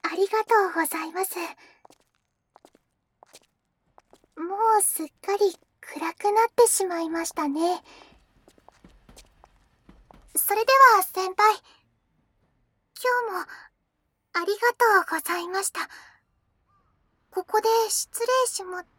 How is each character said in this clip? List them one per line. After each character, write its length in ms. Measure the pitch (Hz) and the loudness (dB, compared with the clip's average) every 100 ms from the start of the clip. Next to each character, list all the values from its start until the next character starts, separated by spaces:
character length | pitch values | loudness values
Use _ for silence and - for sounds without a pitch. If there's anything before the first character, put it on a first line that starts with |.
あ 60 | 330 339 | -8 -4
り 100 | 392 | -2
が 180 | 440 | -2
と 240 | 440 453 381 | 2 2 2
う 20 | |
ご 120 | 330 311 | -2 -4
ざ 180 | 330 | -4
い 80 | 320 | -8
ま 120 | 330 | -6
す。 120 | 381 359 339 - - _ - _ _ _ _ _ _ _ _ _ _ _ _ _ - - _ _ _ _ _ _ _ - _ - | -8 -6 -10 -14 -20 _ -20 _ _ _ _ _ _ _ _ _ _ _ _ _ -20 -20 _ _ _ _ _ _ _ -20 _ -14
も 200 | 339 392 453 427 | -10 -2 2 2
う 40 | |
す 220 | - - | 0 -4
っ 40 | 320 _ | -10 _
か 160 | - 392 | -6 0
り 180 | 403 - _ _ | 0 0 _ _
暗 340 | - 302 320 | -16 -8 -8
く 180 | - 415 | -4 0
な 140 | 415 453 | 2 0
っ 20 | |
て 120 | - 466 | 4 4
し 200 | - 381 | 4 -2
ま 140 | 339 | -4
い 100 | 330 | -4
ま 160 | 330 330 | -4 -6
し 80 | |
た 120 | - 302 | -4 -4
ね。 340 | 285 339 359 - - - _ _ _ _ _ _ _ - _ _ - - _ - _ _ _ _ - _ - _ | 0 0 -2 -8 -20 -20 _ _ _ _ _ _ _ -20 _ _ -20 -20 _ -20 _ _ _ _ -20 _ -20 _
そ 200 | - - | -6 -2
れ 100 | 415 | 0
で 80 | 453 539 523 427 | 4 8 8 8
は 60 | |
先 320 | 370 - 381 | 2 -4 -4
輩、 280 | 381 427 427 _ _ _ _ _ _ _ _ _ _ _ _ _ - | 2 2 2 _ _ _ _ _ _ _ _ _ _ _ _ _ -6
今 80 | 508 494 453 | -2 0 -2
日 60 | 370 | -8
も 60 | - - - _ _ _ _ _ _ | -12 -18 -20 _ _ _ _ _ _
あ 120 | 349 | -6
り 100 | 381 | -4
が 180 | 415 480 | 0 -2
と 260 | - 466 392 | 2 4 4
う 20 | 330 320 | 2 -6
ご 20 | |
ざ 180 | - 349 | -4 -6
い 100 | 349 | -4
ま 140 | 381 | -6
し 80 | 392 | -6
た。 160 | - - - - _ _ _ _ _ _ _ _ _ _ _ _ | -8 -12 -14 -20 _ _ _ _ _ _ _ _ _ _ _ _
こ 140 | - | -8
こ 160 | - 427 | -2 0
で 80 | 440 453 440 | 2 2 0
失 300 | - - - | -4 -6 -6
礼 60 | 466 508 494 | 0 0 0
し 180 | - | -4
ま、 160 | 370 359 | -10 -12
ん？ 60 | 349 | -14